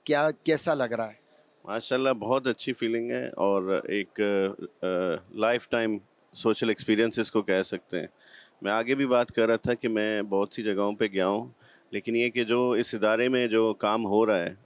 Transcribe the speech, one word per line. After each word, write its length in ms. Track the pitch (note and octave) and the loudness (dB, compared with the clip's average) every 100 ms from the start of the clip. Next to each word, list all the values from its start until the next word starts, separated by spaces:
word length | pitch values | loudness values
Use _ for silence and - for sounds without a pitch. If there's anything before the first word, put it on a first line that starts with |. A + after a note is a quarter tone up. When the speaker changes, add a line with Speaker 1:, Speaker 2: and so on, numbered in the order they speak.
| - | -2
Speaker 1:
کیا، 240 | D3 D#3 - - | 0 2 0 0
کیسا 300 | D3+ E3+ D3 | 0 2 0
لگ 100 | A#2+ | 0
رہا 240 | A2+ A2 | -2 -6
ہے؟ 180 | G#2+ _ _ _ _ - | -10 _ _ _ _ -8
Speaker 2:
ماشاءاللہ 460 | A2 - B2+ C3+ | -6 -2 0 2
بہت 360 | A#2+ G2+ C3 B2+ | 0 0 0 0
اچھی 260 | A2+ - | -2 -4
feeling 380 | B2 A2+ A#2 A#2+ | -4 -2 -2 -4
ہے 180 | B2 - | -6 -6
اور 520 | - G2 G2 F#2 F#2+ - | -2 2 2 2 -2 0
ایک، 360 | G2+ F#2+ - G#2 G2+ F#2+ - - - | -4 -4 -2 0 2 0 -4 -12 -8
آ، 40 | F#2 F2+ F2+ D#2+ - - | -4 0 0 -4 -6 -2
لائف 340 | A2 A#2+ - | 0 0 -2
ٹائم 300 | A#2+ A2+ G#2 - _ _ | -2 0 -4 -8 _ _
سوشل 360 | - A2+ G#2+ A2 | -4 0 0 0
ایکسپیرینس 500 | G#2 - G#2+ A2+ A#2 | -2 0 2 2 0
اس 140 | G#2+ | -2
کو 100 | A2 | -2
کہہ 200 | G2+ F#2+ | 2 0
سکتے 380 | F#2+ F2+ - F2+ | 0 -6 -8 -8
ہیں۔ 60 | - - - - - _ | -8 -12 -20 -20 -20 _
میں 100 | G2 | -2
آگے 220 | A2 A#2 C#3 | 0 0 0
بھی 120 | C3+ | 2
بات 260 | B2 A#2+ | 2 2
کر 140 | - A2+ | 2 2
رہا 100 | A2+ | 2
تھا 180 | B2 A#2+ | 0 -2
کہ 140 | A#2+ | -2
میں 340 | A2 G#2+ G#2+ | 0 0 -2
بہت 260 | G2+ G2 G#2 | -2 0 -2
سی 100 | - | -2
جگہوں 300 | G#2+ G2 G2+ | -4 -2 -2
پہ 120 | G#2 A2 | -2 -2
گیا 240 | F#2+ F#2 | 0 0
ہوں، 180 | G#2 B2+ - - - _ | 0 -4 -14 -20 -20 _
لیکن 260 | G#2 A#2 A#2 | -10 -2 0
یہ 120 | A#2+ | 0
کہ 160 | A#2 A2 | -2 0
جو 260 | A#2+ B2 | 2 2
اس 240 | A2+ A#2+ A2 | 0 -2 0
ادارے 340 | G#2+ A2+ B2+ | 2 2 2
میں 180 | B2+ A#2+ | 2 2
جو 280 | A2 A2+ G#2 | 2 2 2
کام 300 | G#2 A2 G#2+ | 0 0 2
ہو 220 | G#2 A2+ | 2 4
رہا 120 | G2 | 2
ہے 160 | E2+ G2 | 0 -8